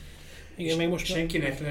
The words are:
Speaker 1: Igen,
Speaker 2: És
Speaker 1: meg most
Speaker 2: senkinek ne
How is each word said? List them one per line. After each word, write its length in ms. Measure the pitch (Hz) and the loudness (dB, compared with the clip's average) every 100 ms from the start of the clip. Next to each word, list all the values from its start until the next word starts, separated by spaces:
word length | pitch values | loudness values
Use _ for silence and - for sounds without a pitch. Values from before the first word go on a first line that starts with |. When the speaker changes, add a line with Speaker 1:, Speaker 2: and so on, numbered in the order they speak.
| - - - - - - | -12 -14 -16 -16 -12 -4
Speaker 1:
Igen, 140 | 165 | 2
Speaker 2:
És 60 | 165 | 4
Speaker 1:
meg 120 | 170 | 4
most 180 | 175 - | 2 2
Speaker 2:
senkinek 540 | 175 165 165 139 135 | 0 2 2 2 0
ne 60 | 147 | -2